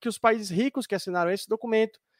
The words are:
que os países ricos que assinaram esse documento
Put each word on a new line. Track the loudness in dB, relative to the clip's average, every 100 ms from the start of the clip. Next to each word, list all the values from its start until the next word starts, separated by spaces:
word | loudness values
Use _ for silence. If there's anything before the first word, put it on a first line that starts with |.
que | -6
os | 0
países | 2 2 0
ricos | 0 0 -2 -4
que | -4
assinaram | -2 0 0
esse | 0 -2
documento | -4 0 2 2 _ _ _